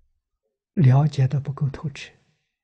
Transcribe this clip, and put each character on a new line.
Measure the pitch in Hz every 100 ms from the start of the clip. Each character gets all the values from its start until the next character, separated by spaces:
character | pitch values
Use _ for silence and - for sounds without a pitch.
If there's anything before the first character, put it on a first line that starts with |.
| _ _ _ _ _ _ _
了 | - 131 131 151
解 | - 131
的 | 143
不 | 139
够 | 135 143
透 | - 151
彻。 | - - _ _ _ _ _